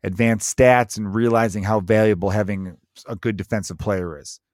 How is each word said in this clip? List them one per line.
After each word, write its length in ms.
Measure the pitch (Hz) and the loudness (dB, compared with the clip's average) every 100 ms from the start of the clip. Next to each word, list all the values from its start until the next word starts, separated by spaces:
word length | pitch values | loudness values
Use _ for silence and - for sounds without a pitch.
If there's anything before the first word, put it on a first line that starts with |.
advanced 540 | 95 92 117 110 - - | -6 0 0 0 -2 4
stats 400 | 127 123 117 - | 6 6 2 -4
and 160 | 104 | -4
realizing 500 | 107 117 113 113 101 | 0 2 2 0 -2
how 160 | 98 110 | -2 -2
valuable 500 | 90 107 110 98 98 | 2 4 4 2 0
having 480 | 104 101 98 92 - _ - - | 0 -2 -4 -8 -14 _ -20 -14
a 80 | 113 | -6
good 220 | 120 101 | -4 -4
defensive 400 | - 110 92 85 | -4 -6 -6 -8
player 400 | - 95 90 73 | -4 -4 -4 -10
is. 220 | 67 - _ | -18 -20 _